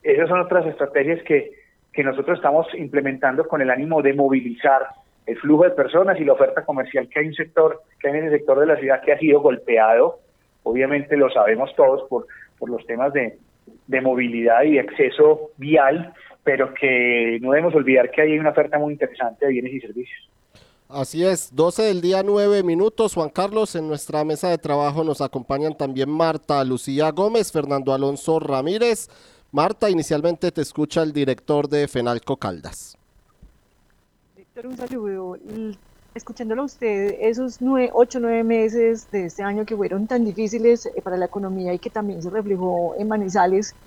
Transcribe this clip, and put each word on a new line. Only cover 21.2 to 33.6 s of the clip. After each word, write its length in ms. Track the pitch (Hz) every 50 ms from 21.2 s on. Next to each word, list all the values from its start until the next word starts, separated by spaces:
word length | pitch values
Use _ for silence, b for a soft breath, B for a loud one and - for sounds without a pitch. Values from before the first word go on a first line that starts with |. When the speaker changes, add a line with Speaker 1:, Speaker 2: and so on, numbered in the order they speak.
| 175
Speaker 2:
es, 300 | 190 185 170 - - 131
doce 280 | 131 160 175 170 - 220
del 180 | 214 190 180
día, 200 | 170 180 190 190
nueve 420 | 196 202 202 202 202 202 208 202 185
minutos. 500 | 175 165 170 196 220 - - 220 196 -
Juan 160 | 175 160 147
Carlos, 480 | _ - 180 202 208 220 214 - -
en 100 | 170 156
nuestra 380 | 156 151 147 - - 156 151 151
mesa 240 | 156 151 147 - 180
de 80 | 170
trabajo 480 | 160 - 156 143 143 147 143 143 160 160
nos 160 | 156 143 -
acompañan 520 | 143 131 - 135 120 - 139 135 151 156 151
también 360 | 151 147 135 135 131 135 139
Marta 520 | 151 156 165 165 156 151 _ - 147 143 135
Lucía 460 | 127 127 120 - - 135 143 156 156
Gómez, 380 | 151 160 196 214 226 233 196 -
Fernando 440 | - 160 143 139 143 139 131 135 135
Alonso 480 | 135 139 139 143 139 - - 160 160
Ramírez. 680 | 156 143 139 131 135 160 196 220 240 240 226 - - b b b b b b b b b -
Marta, 360 | 147 156 196 214 _ 226 208
inicialmente 640 | 185 165 147 - 160 147 151 170 170 - - 175
te 80 | - -
escucha 420 | 143 - - - 151 147 - 170
el 120 | 160 156 147
director 560 | 147 139 131 127 - _ - 151 147 147 139
de 180 | 147 147 143
fenalco 480 | 139 - 131 120 120 120 117 _ - 139
Caldas. 600 | - - 104 90 82 - 71 - - - - - _ _ _ _ _ _ _ _ _ - - _ _